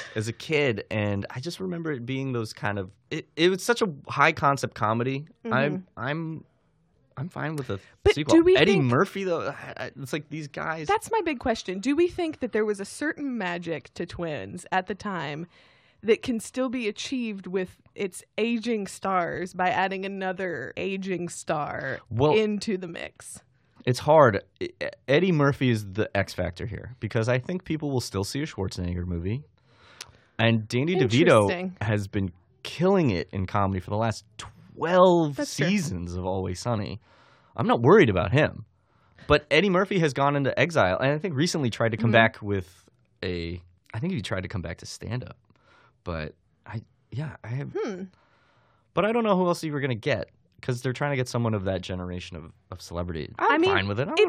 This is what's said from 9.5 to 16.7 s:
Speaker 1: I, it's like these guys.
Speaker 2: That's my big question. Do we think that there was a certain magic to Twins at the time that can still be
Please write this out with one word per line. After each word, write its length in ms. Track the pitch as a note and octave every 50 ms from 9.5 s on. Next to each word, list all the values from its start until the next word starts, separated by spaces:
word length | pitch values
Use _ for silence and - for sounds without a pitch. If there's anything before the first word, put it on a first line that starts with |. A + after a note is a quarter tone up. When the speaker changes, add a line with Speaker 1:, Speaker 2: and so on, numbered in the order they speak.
| - - - B2+ - - B2+
Speaker 1:
I, 60 | - - C3
it's 140 | C#3 -
like 160 | - D3+ D3+ -
these 200 | D3+ D#3+ D3+ C#3+
guys. 380 | - D#3+ D3+ D#3+ D#3+ E3 D3+ D3+
Speaker 2:
That's 220 | G4+ A4 - -
my 100 | A4+ A4+ F4
big 140 | D#4+ D4 A#3
question. 400 | - C4 A#3 - - - F#3 G3
Do 160 | G3 C4+ C#4+
we 100 | D#4 F4 F4
think 320 | - - E4+ D#4 - -
that 120 | B3+ G#3
there 120 | - G#3+ A3
was 120 | G#3+ G#3 F#3+
a 40 | G3+
certain 500 | - - - D4 D#4 - - C#4+ C4+ B3 A3+
magic 540 | - F3+ F3 F3 E3+ E3+ D#3+ C3+ - - -
to 100 | - F3
Twins 640 | F3 - - E3+ E3 D3 A#2 F#2+ G2 - F3+ - -
at 160 | - F#3 F#3 -
the 60 | G#3
time 520 | - - G#3 F#3+ E3 C#3+ D3 C#3+ D#3 F3 - _ _ _ _ _ _ _ _ _ _
that 180 | - G#3+ G#3+ -
can 180 | - C4 A#3 A3
still 300 | - - - B3+ C4
be 180 | B3+